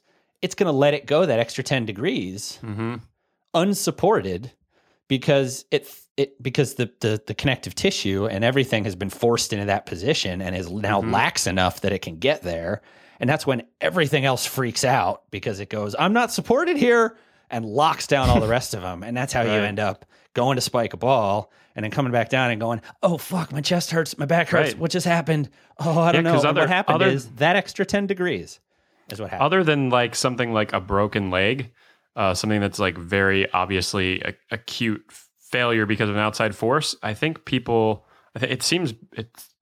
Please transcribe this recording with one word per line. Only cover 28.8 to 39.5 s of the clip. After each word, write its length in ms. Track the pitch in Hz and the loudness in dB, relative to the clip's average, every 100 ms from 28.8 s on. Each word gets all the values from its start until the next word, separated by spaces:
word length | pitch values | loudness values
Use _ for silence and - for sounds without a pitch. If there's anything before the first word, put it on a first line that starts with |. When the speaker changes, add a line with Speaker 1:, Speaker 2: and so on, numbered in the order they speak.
| _ _ - | _ _ -16
Speaker 1:
is 100 | 104 | -10
what 80 | 98 | -6
happened. 160 | 92 147 | 0 4
Speaker 2:
Other 180 | 185 | 4
than, 260 | 160 147 131 | 4 2 4
like, 260 | 123 120 - | 4 2 0
something 360 | 131 123 120 | -2 0 0
like 220 | 110 107 | 2 0
a 80 | 101 | -2
broken 480 | 92 98 104 107 95 | 0 0 2 0 0
leg, 420 | 92 98 135 120 _ _ _ _ - | 2 2 0 -6 _ _ _ _ -2
uh, 180 | 98 | 0
something 260 | 87 107 107 | 0 0 0
that's, 200 | 101 98 | 0 0
like, 180 | 98 87 | -2 -2
very 520 | 85 98 98 98 95 | -2 2 4 2 0
obviously 720 | 92 92 95 92 101 92 92 | 0 0 -2 -2 -2 -2 -2
a-, 140 | - - - | -6 -10 -10
acute 520 | 113 - - 117 104 _ - _ _ | -10 -8 -4 -2 -4 _ -20 _ _
failure 460 | - 123 120 113 104 | -6 -2 2 2 2
because 240 | 107 107 | 2 0
of 60 | 104 | 2
an 60 | |
outside 340 | 107 - 110 98 | 0 0 -2 0
force, 400 | 113 147 147 - | 0 0 0 -6
I 100 | 107 | -6
think 320 | 107 156 160 - | -2 -2 -4 -4
people, 600 | 127 123 117 110 107 _ _ _ 135 | -4 0 2 2 0 _ _ _ -6
I 40 | |
thi-, 80 | 131 | -4
it 160 | 127 | -2
seems, 300 | - 180 151 110 - | 0 0 -2 -6 -14
it 160 | - 113 - - | -14 -14 -16 -20